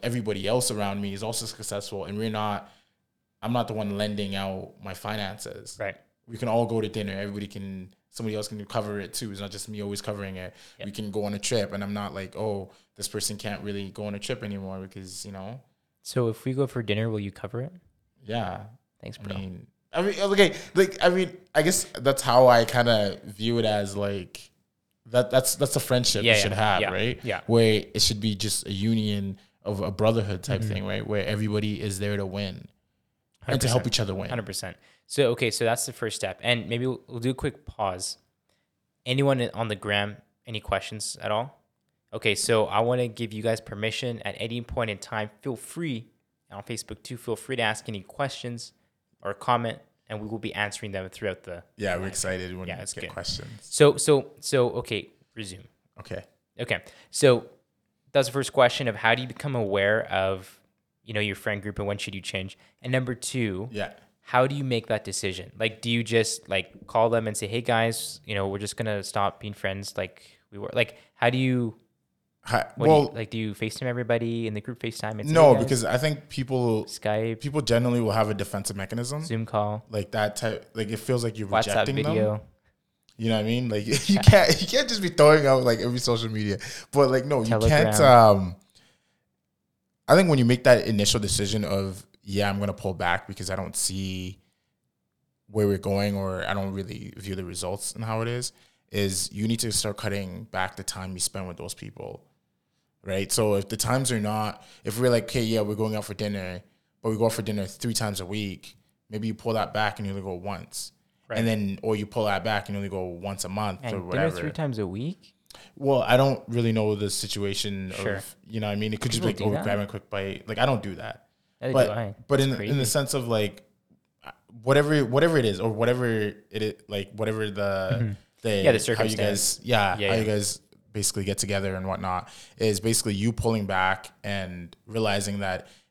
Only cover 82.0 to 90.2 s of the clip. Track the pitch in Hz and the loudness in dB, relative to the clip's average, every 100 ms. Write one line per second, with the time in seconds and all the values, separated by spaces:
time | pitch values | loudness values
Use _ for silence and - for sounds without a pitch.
82 | - 110 107 107 - _ _ _ _ _ | 0 2 2 0 -8 _ _ _ _ _
83 | _ - 113 110 107 120 123 107 110 135 | _ -4 0 2 2 0 0 -2 0 -2
84 | - 196 - 202 165 165 185 254 247 220 | 2 6 10 10 10 4 2 2 2 0
85 | 180 160 147 151 139 131 123 113 120 123 | 0 8 10 10 8 6 6 4 2 0
86 | 123 113 113 107 104 95 - - - 143 | 0 0 0 -2 -2 -2 -6 -12 -2 4
87 | 135 131 139 139 113 113 117 151 110 107 | 6 6 2 0 2 4 6 6 6 8
88 | 139 120 110 98 90 92 _ _ _ _ | 10 12 12 8 4 -4 _ _ _ _
89 | _ _ _ _ _ _ _ _ _ _ | _ _ _ _ _ _ _ _ _ _
90 | - 165 | 6 8